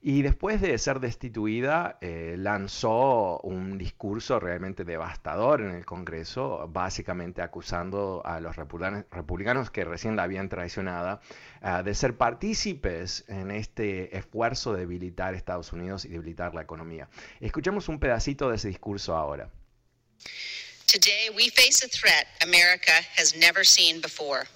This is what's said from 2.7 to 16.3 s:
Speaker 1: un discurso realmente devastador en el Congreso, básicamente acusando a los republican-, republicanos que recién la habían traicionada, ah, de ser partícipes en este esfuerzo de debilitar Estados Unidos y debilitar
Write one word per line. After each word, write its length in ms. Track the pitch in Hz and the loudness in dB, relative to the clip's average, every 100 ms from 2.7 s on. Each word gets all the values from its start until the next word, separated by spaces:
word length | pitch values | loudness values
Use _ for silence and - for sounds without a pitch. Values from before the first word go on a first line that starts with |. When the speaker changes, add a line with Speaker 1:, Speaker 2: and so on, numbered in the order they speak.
| - 113 113 135 123 98 82 | -2 2 4 4 4 2 -2
Speaker 1:
un 360 | - 92 95 98 | -4 -6 -6 -6
discurso 640 | 92 - 104 107 - 123 | -6 -6 -6 -4 0 0
realmente 440 | 90 87 95 95 | 0 -4 -6 -8
devastador 760 | 87 82 85 - - 82 117 147 | -6 -6 -6 -8 -6 0 4 4
en 120 | 104 | 2
el 120 | 87 | -6
Congreso, 800 | 90 87 87 82 82 - 135 87 82 | -10 -10 -8 -8 -8 -6 -6 -6 -6
básicamente 680 | 82 92 - 95 90 87 90 | -4 -4 -4 -6 -6 -6 -8
acusando 800 | 87 - 85 87 90 98 98 92 | -8 -8 -6 -4 -4 -4 -4 -4
a 160 | - 82 | -6 -6
los 160 | 82 82 | -8 -10
republican-, 480 | 76 85 92 101 101 | -10 -6 -4 -4 -8
republicanos 600 | 90 80 87 101 127 120 | -12 -8 -4 0 0 -2
que 140 | - | -6
recién 320 | 85 85 113 110 | -6 -4 -4 -2
la 60 | |
habían 260 | 90 95 95 | -2 -4 -6
traicionada, 720 | 90 87 - 95 87 87 101 - - - - | -6 -6 -6 -6 -4 -4 -6 -10 -20 -20 -10
ah, 220 | 104 90 | -4 -2
de 120 | 95 | -2
ser 220 | 101 135 117 | 0 0 2
partícipes 1080 | 120 120 202 220 214 160 104 85 90 - - | 0 2 -2 -2 -2 -2 -4 -4 -6 -10 -8
en 220 | 98 95 | -8 -6
este 680 | 104 107 - 107 95 92 95 | -6 -8 -4 -4 -2 -6 -8
esfuerzo 560 | - 107 117 123 - | -8 -2 0 0 -2
de 80 | 98 | -2
debilitar 540 | 90 90 90 87 92 | -2 -6 -8 -6 -6
Estados 360 | 92 - 90 85 | -6 -6 -6 -6
Unidos 320 | 85 90 95 - | -8 -6 -8 -8
y 20 | |
debilitar 460 | 82 80 | -10 -10